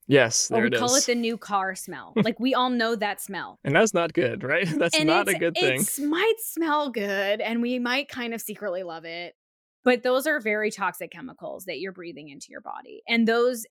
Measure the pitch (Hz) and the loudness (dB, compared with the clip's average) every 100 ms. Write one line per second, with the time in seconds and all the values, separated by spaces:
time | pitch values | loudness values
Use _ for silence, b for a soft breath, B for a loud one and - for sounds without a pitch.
0 | - 139 117 - - - - 117 247 269 | 4 6 6 2 0 2 2 2 2 2
1 | - 240 233 226 - 202 190 190 - 139 | 2 0 -2 -4 -2 -2 -2 -6 -10 -12
2 | 85 226 214 214 254 254 254 247 226 233 | -4 0 0 0 0 2 2 2 0 0
3 | 208 196 - 180 110 - 139 160 220 170 | -2 -4 -8 -10 -10 -6 2 4 4 4
4 | 170 165 170 117 127 165 180 151 170 - | 0 0 0 -2 -2 0 0 0 2 2
5 | 156 175 202 190 170 240 139 - - - | 4 4 2 0 0 2 2 2 -2 -2
6 | 294 330 440 440 - 320 330 294 294 226 | -2 2 2 0 -4 -4 0 0 0 -2
7 | 202 196 196 214 220 233 240 247 240 262 | -2 0 0 0 0 -2 0 -2 0 -2
8 | 277 262 233 226 - 214 202 180 180 165 | -4 -8 -6 -6 -8 -8 -6 -6 -6 -10
9 | 165 170 175 - _ _ _ _ 247 247 | -10 -8 -10 -14 _ _ _ _ 2 2
10 | 254 262 285 294 214 214 208 202 185 - | 2 2 2 0 0 0 0 -2 -4 -4
11 | 175 180 160 160 160 135 185 143 190 185 | -12 -12 -16 -14 -12 -10 -8 -8 -8 -10
12 | 170 139 151 135 - - - - 60 69 | -14 -14 -16 -18 -16 -14 -12 -14 -14 -16
13 | - 233 226 233 247 240 226 | 0 4 4 4 4 0 -8